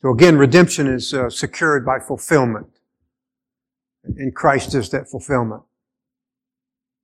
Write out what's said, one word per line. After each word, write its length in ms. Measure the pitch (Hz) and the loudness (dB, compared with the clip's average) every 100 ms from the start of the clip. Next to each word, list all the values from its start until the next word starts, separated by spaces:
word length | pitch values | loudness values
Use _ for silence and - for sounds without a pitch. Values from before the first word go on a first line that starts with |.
So 100 | 131 | -2
again, 280 | 117 175 156 | 4 6 6
redemption 480 | 139 156 175 - 143 | 6 6 4 2 -4
is, 260 | 127 - | -4 -6
uh, 160 | 139 123 | -6 -6
secured 560 | - 143 - 165 143 | -6 -10 -4 -2 -2
by 140 | 127 131 | -2 -6
fulfillment. 720 | - 135 - 156 123 107 - _ _ _ _ _ _ _ _ _ _ _ _ _ | -6 -10 0 0 0 -4 -12 _ _ _ _ _ _ _ _ _ _ _ _ _
And 300 | 147 127 135 | -14 -8 -8
Christ 400 | - 160 139 - | -2 0 0 -2
is 140 | 139 104 | -6 -4
that 160 | 139 - | -8 -8
fulfillment. 580 | 123 - 135 113 107 _ _ _ _ _ _ _ _ _ _ _ _ _ _ | -16 -4 -4 -4 -10 _ _ _ _ _ _ _ _ _ _ _ _ _ _